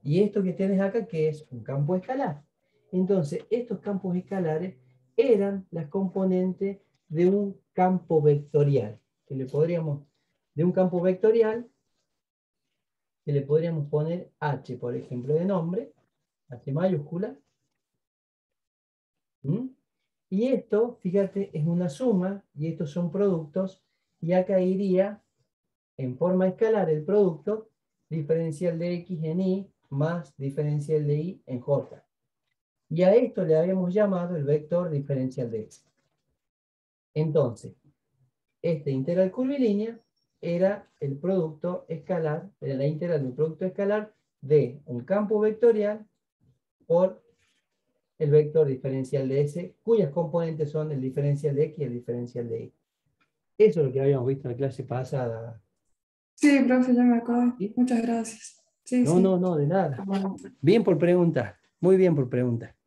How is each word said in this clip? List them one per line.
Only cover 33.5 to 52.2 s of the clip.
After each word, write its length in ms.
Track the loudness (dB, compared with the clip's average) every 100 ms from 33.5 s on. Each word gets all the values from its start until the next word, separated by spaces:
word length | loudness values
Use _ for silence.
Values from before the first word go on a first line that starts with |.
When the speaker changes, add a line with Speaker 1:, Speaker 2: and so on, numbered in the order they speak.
| 2
Speaker 1:
habíamos 380 | 2 0 0
llamado 420 | 2 2 0 -2 -4
el 80 |
vector 460 | 0 0 0 -2 -2
diferencial 640 | -4 -4 -4 -4 -4 -6
de 100 | -6
X. 240 | -10 -18 _ _ _ _ _ _ _ _ _ _ _ _ _
Entonces, 600 | -4 0 2 2 -2 -16 -20 _ _ _ _ _ _ _ _
esta 260 | -4 -4 -2
integral 400 | -4 -2 0 0
curvilínea 680 | 0 -4 0 2 2 -2 -8 _ _ _ _
era 500 | -4 0 0 0 -10 _
el 160 | -8 -4
producto 640 | -2 -2 -2 -6 -6 -6 -10
escalar, 600 | -12 -4 -4 -2 -4 -8 _
era 140 | -8
la 140 | -2 -2
integral 340 | -2 -2 -2
del 100 | -4
producto 320 | -2 -4 -2 -6
escalar 500 | -2 -2 -2 -4 _ _ _
de 400 | 2 2 2 -6 -10
un 160 | -10
campo 380 | -2 -2 0 2
vectorial 680 | 0 4 4 4 0 -4 -12 _ _ _ _ _ _ _ _
por 360 | 2 2 -2 _ _ _ _ _ _ _ _ _ _
el 120 | 4
vector 360 | 4 4 2 2
diferencial 600 | 0 -4 -4 -4 -4 -2
de 140 | 0
S, 340 | 0 -4 -10 _
cuyas 280 | 0 2 2
componentes 580 | -2 -2 -2 -4 -4 -4
son 220 | -4 -4
el 100 | -4
diferencial 540 | -4 -2 -2 0 -2 0
de 100 | -2
X 140 | -2
y 40 |
el 100 | -8
diferencial 540 | -8 -8 -8